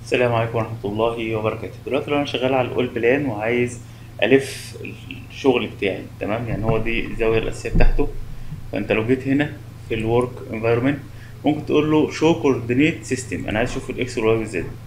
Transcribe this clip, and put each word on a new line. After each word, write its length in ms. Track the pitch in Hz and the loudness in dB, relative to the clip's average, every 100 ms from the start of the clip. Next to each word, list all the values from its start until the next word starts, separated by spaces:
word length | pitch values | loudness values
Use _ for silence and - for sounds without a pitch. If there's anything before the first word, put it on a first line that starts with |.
السلام 280 | - 131 123 | 0 2 2
عليكم 260 | 117 117 117 | 2 0 -2
ورحمة 260 | 107 113 | -4 -6
الله 500 | 101 107 113 117 110 110 | -6 0 -2 -2 -4 -2
وبركاته. 380 | 110 110 - - - | -2 -4 -10 -12 -4
دلوقتي 240 | 131 143 | -4 0
لو 60 | 147 | -2
أنا 80 | |
شغال 300 | 143 117 127 | 0 -2 0
على 140 | 135 120 | 2 0
الأول 180 | - 120 | -2 -2
بلان 400 | 117 117 139 139 | 0 2 2 0
وعايز 540 | 104 110 120 120 117 - - - - | -2 -2 0 0 -4 -16 -18 -18 0
ألف 540 | 110 135 - - - - - - - - - | 6 6 6 -10 -12 -12 -12 -12 -14 -14 -14
الشغل 360 | - 139 120 104 | 0 2 2 0
بتاعي، 360 | - 98 87 - - | -2 -2 -2 -8 -8
تمام؟ 280 | 98 110 120 | -4 -4 -2
يعني 160 | 98 | -2
هو 140 | 107 110 | 0 0
دي 280 | 117 113 101 | 0 -2 -4
الزاوية 320 | 104 113 113 | -2 2 2
الأساسية 320 | - - 113 | 0 -6 0
بتاعته. 380 | - - - - - - - - - - | 8 8 8 2 -2 -10 -10 -10 -10 -6
فأنت 200 | 110 101 | -6 0
لو 140 | 107 110 | 0 2
جيت 220 | 131 135 | 0 2
هنا 240 | 135 151 - - - - | 0 0 -4 -14 -16 -6
في 60 | |
الورك 360 | 113 110 120 123 - - | -4 2 2 2 -6 -8
انفايرمنت 460 | 110 113 117 131 147 - - - - | -2 2 2 2 -2 -6 -16 -16 -2
ممكن 220 | 139 151 - | 0 0 2
تقول 240 | 151 151 | 2 4
له 200 | 156 131 | 4 4
show 320 | - 156 165 | 4 4 4
coordinate 720 | 143 117 117 123 156 165 - | 4 2 2 2 2 0 -4
system، 340 | 131 - 80 - | -4 -4 -6 -2
أنا 100 | 107 | 0
عايز 120 | 123 | 0
أشوف 200 | 135 123 | -2 -6
الإكس 280 | - - 120 | -6 -4 0
والواي 180 | 110 113 | 2 2
والزد. 300 | 107 90 - - | 0 -4 -6 -10